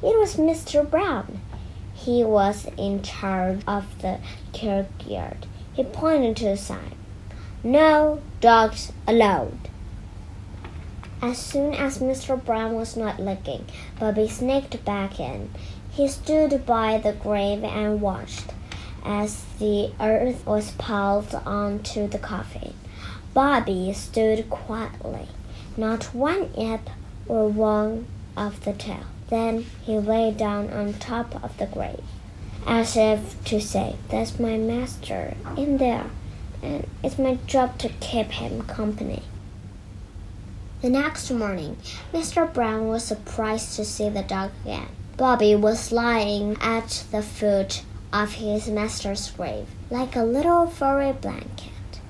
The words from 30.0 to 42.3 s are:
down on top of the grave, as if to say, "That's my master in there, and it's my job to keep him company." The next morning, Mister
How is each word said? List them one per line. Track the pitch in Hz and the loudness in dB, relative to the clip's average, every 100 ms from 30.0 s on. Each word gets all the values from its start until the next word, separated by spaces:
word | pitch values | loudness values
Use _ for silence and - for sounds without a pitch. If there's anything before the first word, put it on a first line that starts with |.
| 208 220 226 | 4 4 4
down | 214 214 208 202 | 2 0 0 -2
on | - 208 | -2 -2
top | 202 - 233 233 - | -4 -4 -4 -4 -6
of | - - | -8 -6
the | 202 | -6
grave, | - 87 - - - - - - - - | -4 -4 -6 -10 -12 -14 -12 -12 -8 0
as | 233 226 233 | 2 2 6
if | 214 214 214 - | 6 6 0 -8
to | - 214 | -2 0
say, | 208 196 214 - - | 0 0 0 -4 -4
"That's | 220 226 - | -2 -2 0
my | 233 220 | 0 2
master | 220 233 247 - - 92 - - - - | 0 0 -4 -6 -6 -6 -4 -8 -8 -2
in | 285 269 | 2 4
there, | 262 226 - - - - - - | 4 2 -2 -8 -10 -10 -10 -8
and | - - - - | -6 -4 -6 -4
it's | 269 262 | -4 2
my | 262 247 - | 2 2 2
job | 269 247 - | 4 4 2
to | 226 - | -6 -4
keep | - 240 214 | -2 0 0
him | - 226 226 | -2 -4 -6
company." | 214 - 214 214 208 190 - - - - - - - - - - - - - - - - | -6 -4 -2 -2 -4 -6 -8 -12 -12 -14 -14 -14 -14 -14 -14 -12 -12 -12 -12 -12 -12 -2
The | 254 | 2
next | 262 294 302 - | 4 2 -2 -2
morning, | 240 208 185 151 - - - - | 0 0 -2 -4 -8 -10 -12 -4
Mister | 339 320 | -4 0